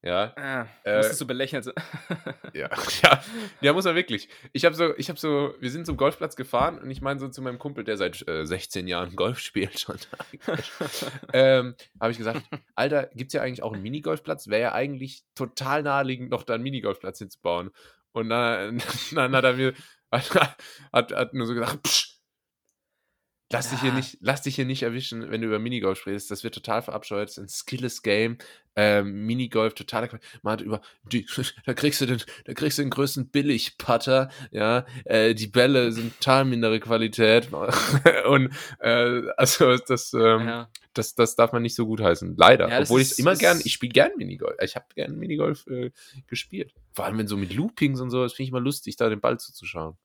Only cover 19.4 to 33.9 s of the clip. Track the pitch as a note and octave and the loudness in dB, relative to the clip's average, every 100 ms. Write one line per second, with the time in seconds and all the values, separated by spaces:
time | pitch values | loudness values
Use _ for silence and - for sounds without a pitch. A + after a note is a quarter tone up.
19.4 | B2+ B2+ C3 B2+ - _ _ A#2+ - F#3+ | 4 2 0 -2 -18 _ _ -2 2 2
20.4 | D3+ - - - - - A#2 - A#2+ C3+ | 2 -2 -20 -20 -2 0 0 -2 -4 -4
21.4 | A#2 A#2+ A#2 - - - - _ _ _ | -4 -4 -4 -4 0 0 -2 _ _ _
22.4 | _ _ _ _ _ _ _ _ _ _ | _ _ _ _ _ _ _ _ _ _
23.4 | _ A#2 A#2+ B2 C3 C3 C3 - - C#3 | _ -4 -4 -2 0 0 -4 -6 -4 -2
24.4 | C#3 C3+ C3 C3 A#2+ A#2+ C3 A#2 A2+ A2 | -4 -4 -4 -2 -4 -6 -10 -10 -8 -4
25.4 | A2+ G#2+ A2+ B2 G2 F#2+ - G2+ - G2+ | -2 -2 -2 -2 -2 -2 -6 -8 -8 -8
26.4 | A2+ - - A2 - G#2+ - G2+ G#2 - | -8 -10 -4 -4 -4 -12 -8 -6 -6 -10
27.4 | G2 - - C3 B2+ - A2 G2+ A2+ A#2+ | -14 -12 -10 -8 -8 -6 0 2 2 -4
28.4 | - - _ - G#2+ G#2 G2+ G2+ G#2+ B2 | -14 -20 _ 2 4 4 0 -4 -4 -2
29.4 | B2 A#2 A2 - - A#2 A#2 A2+ - - | 0 0 0 -2 -6 -6 -6 -10 -20 -8
30.4 | G2+ G#2+ G2+ G#2+ - _ - B2 - - | -4 -4 -4 -8 -8 _ -4 -4 -4 -6
31.4 | B2+ - - B2 D3 C#3+ C3 B2 - - | -6 -8 -8 0 0 0 -2 -2 -4 -16
32.4 | - C3 D3+ C#3 C#3+ C#3 C#3 C#3 B2+ C#3+ | -14 -4 -2 -2 -2 0 -2 -2 -2 0
33.4 | C#3+ A#2 - _ - | 2 0 -2 _ 0